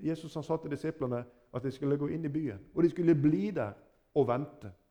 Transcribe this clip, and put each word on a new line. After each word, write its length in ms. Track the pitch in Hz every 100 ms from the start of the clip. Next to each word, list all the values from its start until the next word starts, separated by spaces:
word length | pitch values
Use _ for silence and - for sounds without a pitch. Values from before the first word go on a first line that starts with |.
Jesus, 320 | 151 160 160
han 120 | 156 143
sa 120 | 160
til 160 | 156
disiplene 480 | 139 156 - 131 120 120 - _
at 100 | 123
de 80 | 135
skulle 260 | 127 139 143
gå 120 | 147
inn 120 | 160 160
i 60 |
byen, 340 | 147 147 98 -
og 80 | -
de 80 | 170
skulle 240 | - 170
bli 360 | 160 147 160 208
der 240 | 170 107 98 - _ _
og 120 | 151 123
vente. 440 | 123 147 - 104 92 _